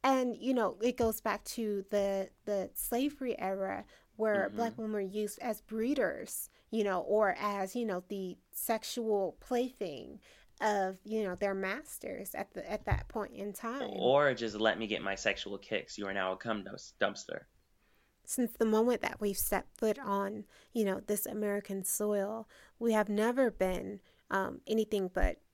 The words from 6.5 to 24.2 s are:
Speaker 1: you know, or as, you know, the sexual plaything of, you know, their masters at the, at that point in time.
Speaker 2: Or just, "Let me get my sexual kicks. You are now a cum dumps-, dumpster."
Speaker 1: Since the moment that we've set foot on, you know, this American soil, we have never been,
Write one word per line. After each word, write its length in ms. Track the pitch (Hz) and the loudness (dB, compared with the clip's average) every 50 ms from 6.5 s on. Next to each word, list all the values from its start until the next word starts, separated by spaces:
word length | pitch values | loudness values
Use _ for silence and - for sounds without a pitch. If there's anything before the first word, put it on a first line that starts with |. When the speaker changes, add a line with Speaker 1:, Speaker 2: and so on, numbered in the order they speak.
| _ _ _ _ | _ _ _ _
Speaker 1:
you 120 | - 226 208 | 0 0 2
know, 160 | 202 185 180 | 2 0 0
or 340 | - - 208 214 214 196 - - | 2 2 4 6 6 4 2 0
as, 360 | - 208 202 202 190 196 - | -2 -2 0 -2 -2 -2 -2
you 100 | 247 233 | -4 -2
know, 180 | 214 185 180 185 _ | -2 -2 -4 -4 _
the 280 | 208 196 190 180 - - _ _ | -6 -6 -4 -6 -8 -10 _ _
sexual 840 | - - - - 226 220 - - - 247 226 220 208 202 196 165 - - | -8 -6 -2 0 0 -2 -2 -6 -4 -2 0 2 2 2 2 -2 -4 -8
plaything 800 | - - 247 240 254 254 - - 202 170 147 120 - 65 - - _ - - - - _ - - | -6 -2 0 0 0 0 -2 -6 -6 -6 -6 -10 -12 -12 -14 -18 _ -20 -20 -20 -20 _ -8 -2
of, 360 | 214 214 208 202 190 185 190 180 _ | 0 2 4 4 2 0 -2 -6 _
you 200 | 208 220 220 214 | -4 -2 0 0
know, 120 | 185 180 | -2 -2
their 200 | - 202 196 196 | 0 0 0 0
masters 800 | 190 190 185 202 277 320 - - - - - - - 202 - - | 0 -2 -2 -2 -4 -6 -12 -14 -10 -8 -8 -8 -8 -10 -8 -8
at 180 | - 202 _ - | -8 -8 _ -10
the, 160 | 190 - - | -12 -8 -6
at 160 | 202 214 - | -6 -6 0
that 220 | 214 - - - | 0 0 0 -2
point 260 | - - 220 202 - - | -6 -6 -6 -6 -6 -8
in 200 | - 196 208 190 | -10 -10 -8 -8
time. 340 | - - 226 240 277 254 - | -8 -8 -8 -6 -6 -6 -6
Speaker 2:
Or 440 | - - - 123 135 143 147 139 123 | -4 2 4 6 6 8 6 4 2
just, 200 | 113 117 110 101 | 0 -4 -4 -2
"Let 220 | 104 110 110 92 | 2 4 4 4
me 80 | - 113 | 2 -2
get 140 | 101 107 - | -2 -2 -2
my 140 | 95 98 98 | -2 -4 -4
sexual 420 | 95 - 107 98 - - 98 101 | 0 0 0 0 0 -6 -8 -8
kicks. 400 | 98 - - 110 101 - - - | -10 -6 -4 -4 -4 -4 -6 -8
You 80 | - 101 | -6 -6
are 60 | 98 98 | -4 -2
now 200 | 98 92 92 92 | -2 0 -2 -2
a 40 | |
cum 260 | 92 - 120 110 104 95 | -4 -4 -4 -4 -4 -4
dumps-, 300 | 95 104 - - - _ _ | -10 -12 -12 -14 -18 _ _
dumpster." 400 | 101 95 - - - - - - - _ _ _ _ _ _ _ _ _ _ _ _ _ _ _ _ | 0 0 0 -4 -10 -10 -10 -10 -12 _ _ _ _ _ _ _ _ _ _ _ _ _ _ _ _
Speaker 1:
Since 300 | - - - 240 226 - | -6 0 0 0 0 2
the 120 | - 226 | 0 2
moment 360 | 220 214 220 226 247 247 - | 4 6 6 6 4 2 2
that 180 | - - - - | 0 -2 -2 -2
we've 180 | 208 202 196 | -2 -2 -2
set 280 | - - - 208 190 - - _ | -2 -2 0 0 -2 -2 -6 _
foot 200 | - 233 220 208 | 0 0 2 2
on, 480 | 277 269 208 202 196 196 196 214 208 208 - - - - _ _ | 0 0 -2 0 0 0 -2 -4 -8 -12 -14 -20 -20 -20 _ _
you 120 | 240 214 | 0 2
know, 160 | 196 190 - - | 2 0 -2 -2
this 200 | - 208 202 - | -2 -2 -2 -2
American 580 | - - 214 208 208 202 208 202 - 196 196 185 | -4 -2 -2 0 0 0 -2 -2 -4 -6 -4 -2
soil, 640 | - - - 214 208 208 202 196 202 220 226 220 _ - - - - _ | -2 -2 0 0 2 2 2 0 -2 -4 -8 -10 _ -18 -20 -20 -20 _
we 160 | _ 226 233 220 | _ 2 4 4
have 160 | 214 208 208 | 4 4 4
never 400 | 208 208 220 240 240 262 262 233 | 2 4 4 4 4 4 4 4
been, 500 | - - 190 185 185 180 190 190 208 196 _ _ _ _ | 4 2 0 0 2 -2 -4 -6 -8 -10 _ _ _ _